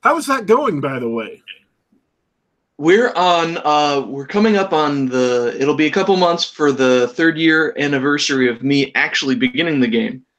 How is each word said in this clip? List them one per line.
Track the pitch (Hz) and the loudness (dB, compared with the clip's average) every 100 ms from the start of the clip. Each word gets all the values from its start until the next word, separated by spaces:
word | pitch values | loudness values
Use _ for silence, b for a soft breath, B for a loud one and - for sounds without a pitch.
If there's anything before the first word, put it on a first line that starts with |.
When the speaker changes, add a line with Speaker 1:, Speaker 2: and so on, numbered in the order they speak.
Speaker 1:
How | 240 320 | 2 0
is | 277 | -2
that | 269 202 | -4 2
going, | 240 285 151 | 0 2 -4
by | 139 131 | -6 -6
the | 117 | -6
way? | 117 107 - - - _ _ _ _ _ _ _ _ _ _ _ - | -6 -8 -14 -20 -20 _ _ _ _ _ _ _ _ _ _ _ -2
Speaker 2:
We're | 151 202 240 | 2 4 4
on, | 165 180 175 165 170 | 2 2 2 0 -4
uh, | 147 147 147 139 123 | 0 0 2 -2 -4
we're | 135 139 | -10 -6
coming | 202 220 208 | 0 2 2
up | 190 | 0
on | 156 151 143 131 | 0 0 0 -2
the, | 127 127 123 120 120 | 0 0 0 -2 -2
it'll | 139 147 | -2 2
be | 151 | 0
a | |
couple | 196 190 185 | 0 0 2
months | 180 170 | 2 0
for | - - 147 | -6 -2 0
the | 131 131 127 123 | 2 2 2 0
third | - 165 156 | 0 0 2
year | 160 156 156 - | 2 2 0 -2
anniversary | 147 139 135 147 - 135 123 | -2 -2 0 -2 -2 0 0
of | 117 | 0
me | 131 139 131 120 | 0 0 0 -2
actually | 147 - 139 123 | -2 -2 -2 0
beginning | 123 123 170 147 | 0 -2 -2 0
the | 120 | 0
game. | 113 110 131 _ | 0 -2 -8 _